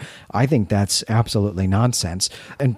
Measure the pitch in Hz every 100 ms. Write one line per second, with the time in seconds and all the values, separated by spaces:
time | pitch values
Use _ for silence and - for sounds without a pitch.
0 | - - - 104 131 143 98 101 101 -
1 | - 110 113 110 101 85 95 98 123 -
2 | 85 87 - - - - 139